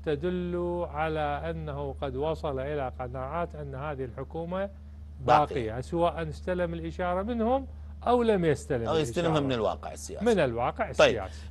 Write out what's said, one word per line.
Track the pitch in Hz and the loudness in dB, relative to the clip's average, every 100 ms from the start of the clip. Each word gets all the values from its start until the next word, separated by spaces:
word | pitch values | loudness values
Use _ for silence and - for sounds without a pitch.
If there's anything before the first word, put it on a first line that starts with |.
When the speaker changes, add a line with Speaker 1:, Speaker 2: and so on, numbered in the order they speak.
Speaker 1:
تدل | - 143 175 180 175 175 175 175 165 | 0 0 0 -2 -2 -2 0 -2 -2
على | 143 160 156 147 143 156 | -2 0 0 0 -2 -4
أنه | 165 156 139 143 127 | -6 -6 -4 -6 -4
قد | 143 127 | -4 -2
وصل | 151 151 160 135 | -2 -2 -2 -4
إلى | 139 151 131 - | -4 -4 -4 -6
قناعات | 127 127 131 160 170 | -8 -6 -6 -4 -4
أن | 151 147 | -6 -10
هذه | 135 151 139 | -8 -6 -6
الحكومة | 131 110 135 160 170 185 202 - - - - - | -8 -8 -8 -8 -6 -4 -6 -8 -16 -16 -14 -6
Speaker 2:
باقية. | 127 123 147 143 110 | 6 6 6 0 -2
Speaker 1:
باقية، | 117 | -4
سواء | 131 170 170 156 160 | -4 2 2 2 -6
استلم | 143 - 180 175 | -6 -4 -2 -2
الإشارة | 165 165 156 180 180 | -2 -6 -4 -2 -2
منهم | 202 240 220 269 262 - - - - | -2 0 2 2 -2 -12 -12 -4 2
أو | 247 | 4
لم | 233 208 | 6 4
يستلم | 170 139 - 135 117 | 4 2 2 0 2
Speaker 2:
أو | 160 | 2
يستلمها | 147 170 165 | 2 2 2
Speaker 1:
الإشارة. | 156 139 | 4 4
Speaker 2:
من | |
الواقع | 123 101 78 80 | 2 2 0 -6
السياسي. | 76 - - | -10 -10 0
Speaker 1:
من | 214 208 | 4 6
الواقع | 139 117 131 - 202 | 4 2 -2 0 -4
Speaker 2:
طيب. | 131 147 120 | 6 6 6
Speaker 1:
السياسي. | 95 - - | -2 -8 -12